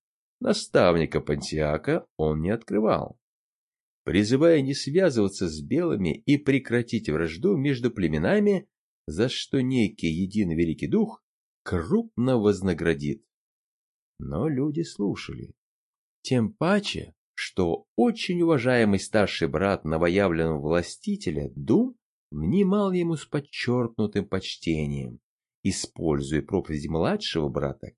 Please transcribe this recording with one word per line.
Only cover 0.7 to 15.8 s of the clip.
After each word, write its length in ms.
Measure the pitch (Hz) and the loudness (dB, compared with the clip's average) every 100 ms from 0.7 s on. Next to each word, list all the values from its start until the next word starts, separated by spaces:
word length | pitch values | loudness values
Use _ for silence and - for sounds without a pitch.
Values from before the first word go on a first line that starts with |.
| - 98 85 76 78 | 4 4 4 2 -2
Пантиака, 840 | - 73 - 78 76 76 101 160 - - | -2 -4 -4 -2 0 -2 -2 -4 -4 -4
он 240 | 78 78 | -2 0
не 80 | 82 | -2
открывал. 720 | 113 - 196 214 87 - - _ _ _ _ _ _ _ _ - | -4 -2 0 2 0 -2 -12 _ _ _ _ _ _ _ _ -2
Призывая 560 | 82 104 135 165 160 | 0 2 4 6 4
не 120 | 135 | 2
связываться 760 | 139 - 160 185 120 98 - 92 | -4 -2 2 2 4 0 0 -4
с 120 | 78 | -4
белыми 540 | 71 139 175 151 90 - | -4 -2 0 0 0 0
и 220 | - 143 | 2 2
прекратить 720 | 147 135 135 120 117 113 - | 2 0 0 -2 0 -4 -2
вражду 480 | 76 82 80 175 180 | -2 -2 -2 0 0
между 340 | 139 127 120 | 0 0 -2
племенами, 760 | 107 85 78 90 202 208 190 - _ _ _ - | 0 0 0 2 2 2 2 -2 _ _ _ -8
за 220 | 76 123 | -2 -2
что 320 | - - 135 | -2 -4 -2
некий 460 | 127 131 104 - 85 | 0 2 2 0 -4
единый 480 | 80 95 104 92 80 | -2 -2 0 0 2
великий 320 | 85 76 - | 0 0 0
дух 360 | 202 208 - _ _ _ _ | 0 0 -4 _ _ _ _
крупно 760 | - 92 82 214 233 - 123 123 | -4 -4 0 0 -2 -2 2 4
вознаградит. 880 | 104 95 95 85 82 78 73 69 _ _ _ _ _ _ _ _ _ - | 4 2 0 0 0 0 -2 -6 _ _ _ _ _ _ _ _ _ -14
Но 280 | 67 71 143 | -8 -4 -2
люди 360 | 131 147 151 | -2 -2 -2
слушали. 720 | 165 - 202 113 - 73 - - _ _ | -6 -4 -4 -4 -8 -12 -14 -20 _ _